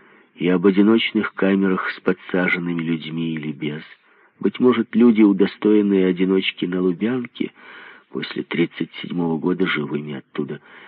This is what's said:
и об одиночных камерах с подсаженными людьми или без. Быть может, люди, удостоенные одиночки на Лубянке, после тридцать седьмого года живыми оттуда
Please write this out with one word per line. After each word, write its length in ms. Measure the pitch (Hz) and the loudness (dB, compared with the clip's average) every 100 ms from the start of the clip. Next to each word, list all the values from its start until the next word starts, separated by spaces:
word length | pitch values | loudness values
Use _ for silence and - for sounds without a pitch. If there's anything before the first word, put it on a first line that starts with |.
| _ _ _ - | _ _ _ -4
и 120 | 85 | 0
об 180 | 90 98 | 2 4
одиночных 680 | 95 101 113 - 107 101 | 4 4 4 0 -2 -4
камерах 560 | - 95 98 98 92 - | -2 0 2 2 0 -4
с 100 | - | -4
подсаженными 840 | - 92 - 92 90 92 87 85 | -4 -4 -4 -2 0 -2 -4 -4
людьми 520 | 80 82 78 82 82 | -4 -4 -6 -6 -4
или 180 | 80 76 | -6 -8
без. 300 | 71 78 73 - - _ _ _ _ | -8 -8 -8 -12 -20 _ _ _ _
Быть 180 | 101 - | -4 2
может, 360 | 123 117 110 | 2 2 0
люди, 280 | 110 120 107 | 4 6 6
удостоенные 840 | 104 98 95 - 104 107 101 98 92 | 4 4 0 0 2 4 4 2 2
одиночки 580 | 90 95 95 92 - | 0 2 0 0 -4
на 160 | 90 92 | -4 0
Лубянке, 720 | 92 85 107 127 120 - - - - - - - _ | -2 0 -2 -4 -6 -8 -10 -12 -20 -20 -20 -20 _
после 320 | 64 - - | -10 -8 -10
тридцать 480 | 65 104 - - 85 - | -6 -4 -2 -4 -10 -10
седьмого 360 | - 87 85 80 | -8 -4 -2 -2
года 280 | 87 87 90 | -2 0 -2
живыми 480 | 78 71 73 76 | -2 -4 -6 -8
оттуда 460 | 69 - - 69 73 - - | -12 -10 -8 -8 -10 -16 -20